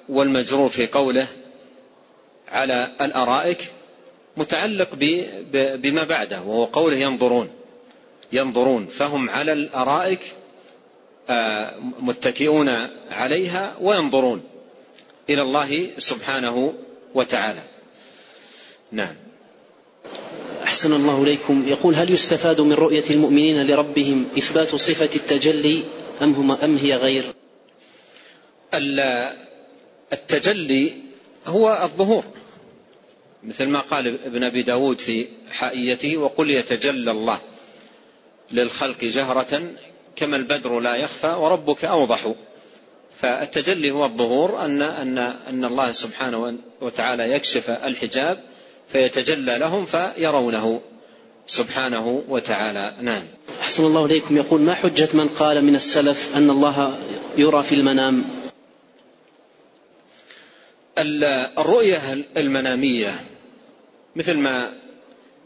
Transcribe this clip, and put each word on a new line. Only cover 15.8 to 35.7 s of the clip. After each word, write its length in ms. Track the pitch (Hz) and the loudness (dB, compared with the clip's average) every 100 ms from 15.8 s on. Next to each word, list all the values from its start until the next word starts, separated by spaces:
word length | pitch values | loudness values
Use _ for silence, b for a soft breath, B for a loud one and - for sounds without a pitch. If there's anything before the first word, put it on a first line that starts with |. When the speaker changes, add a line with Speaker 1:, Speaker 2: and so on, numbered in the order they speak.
| 180 - | -4 -4
Speaker 1:
سبحانه 760 | - 120 123 135 123 120 135 - - - - | -4 -4 -4 -4 -2 -2 -2 -4 -14 -20 -6
وتعالى. 480 | 131 123 117 107 87 - - - B B B B B B B B B _ | -2 -2 -2 -2 -6 -12 -20 -20 B B B B B B B B B _
نعم. 220 | 110 92 78 - - - - _ _ _ _ - - - - - - | -8 -8 -10 -20 -20 -20 -20 _ _ _ _ -18 -16 -14 -14 -14 -8
Speaker 2:
أحسن 280 | - - 156 | -4 0 2
الله 300 | 151 143 139 | 4 4 4
إليكم. 460 | 139 147 - 139 135 | 2 2 2 0 2
يقول: 260 | 139 180 | 2 4
هل 160 | 160 170 | 4 4
يستفاد 500 | 175 - 160 165 160 | 2 2 2 2 4
من 120 | 151 | 4
رؤية 320 | 147 160 156 147 | 4 4 2 2
المؤمنين 560 | 147 156 143 156 151 139 | 4 6 6 6 4 4
لربهم 640 | 143 147 143 139 135 123 - | 2 2 0 2 2 0 -2
إثبات 360 | - 156 156 | 0 0 2
صفة 420 | 147 - 156 151 151 | 2 0 2 0 0
التجلي 640 | - 143 147 156 147 160 156 - - - | 0 2 4 2 2 0 -2 -12 -14 0
أم 100 | 147 | 2
هم، 200 | 139 139 | 4 2
أم 240 | 135 151 147 | 2 2 2
هي 180 | 139 | 2
غير؟ 300 | 131 131 135 127 - _ _ _ _ b b b b b b b _ _ | 2 2 0 -2 -10 _ _ _ _ b b b b b b b _ _
Speaker 1:
ال-، 580 | 156 143 139 139 120 127 - - - - - - _ _ | -4 -2 0 0 0 -4 -8 -18 -20 -20 -20 -20 _ _
التجلي 800 | 139 - 151 180 208 151 135 151 - - - - - - | -10 -2 0 0 -2 0 0 0 -2 -14 -20 -20 -18 -4
هو 340 | 180 220 208 | 2 4 4
الظهور، 420 | 175 151 196 214 - - - - - - _ _ _ _ _ _ | 0 0 2 2 0 -12 -20 -20 -20 -20 _ _ _ _ _ _
مثل 240 | 110 107 135 | -14 -6 -2
ما 140 | 143 | -2
قال 260 | 135 147 123 120 | -2 -2 -2 -4
ابن 200 | 135 120 | -6 -4
أبي 180 | 123 120 | -2 -2
داود 380 | 123 123 135 123 | 0 0 0 0
في 280 | - 113 120 - - | -2 -4 -4 -10 -14
حائيته: 640 | - 123 | -6 -4